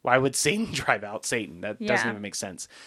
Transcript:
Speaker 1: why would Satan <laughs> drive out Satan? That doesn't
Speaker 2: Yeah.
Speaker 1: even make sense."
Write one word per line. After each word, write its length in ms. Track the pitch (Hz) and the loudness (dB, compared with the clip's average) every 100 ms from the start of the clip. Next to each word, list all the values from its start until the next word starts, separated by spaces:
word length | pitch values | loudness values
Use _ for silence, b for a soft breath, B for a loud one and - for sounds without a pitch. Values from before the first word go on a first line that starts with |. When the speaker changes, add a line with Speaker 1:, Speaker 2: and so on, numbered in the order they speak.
Speaker 1:
why 160 | 127 127 | 4 6
would 180 | 135 - | 6 2
Satan 300 | 143 208 226 | 2 2 -2
<laughs> 60 | |
drive 300 | 143 - 113 | -2 2 0
out 240 | 101 104 - | 0 -8 -4
Satan? 360 | 123 101 85 | -4 -4 -8
That 180 | 98 104 | -8 -6
doesn't 260 | 214 - 117 | 0 0 0
Speaker 2:
Yeah. 60 | |
Speaker 1:
even 100 | 104 | -4
make 140 | 101 - | -8 -6
sense." 320 | 98 90 - B | -8 -10 -14 B